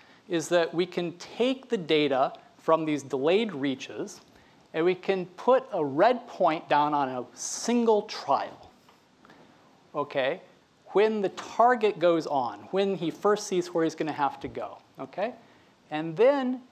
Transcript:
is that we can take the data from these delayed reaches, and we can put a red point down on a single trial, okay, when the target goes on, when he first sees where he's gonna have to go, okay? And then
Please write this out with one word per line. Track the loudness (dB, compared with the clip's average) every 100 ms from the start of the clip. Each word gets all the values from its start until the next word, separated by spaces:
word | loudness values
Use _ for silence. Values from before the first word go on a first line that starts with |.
| -20 -20 -6
is | -4 2
that | 2 2
we | 0 -2
can | -2 -4
take | -6 -10 -2 -2 -2 -4
the | -4
data | 2 2 2 2 0 -2 -20 _
from | 2 2 2
these | -4
delayed | -2 -2 2 2 0
reaches, | -4 -4 -4 -8 -10 -12 -14 -20 -20 _ _ _
and | -2
we | 0 0
can | -2 -2 -4 -4
put | 2 2 2
a | -4
red | -2 4 4 4 -4
point | 0 0 0 2
down | 2 4
on | 2 -2
a | -4 -10
single | -10 -10 -6 -2 2 4 2
trial, | 0 -6 0 0 -2 -12 -20 _ _ _ _ _ -20 -20 -20 _ _ _ _
okay, | -6 -4 -2 -2 -2 -10 _ _ _ -2
when | 2 2 2
the | -2
target | -4 -6 4 4 4 2 2
goes | 2 2 0
on, | -2 -2 -6 -4
when | -2 0 0
he | -4
first | -2 0 0 0
sees | -4 -2
where | 0
he's | -2 -2
gonna | -6
have | -2 -4 -4
to | -12
go, | -10 -12 -14 _ -16
okay? | -12 -6 -6 -8 -20 _ _ _ -10
And | -6 -4 2
then | 4 4 0 -4 -10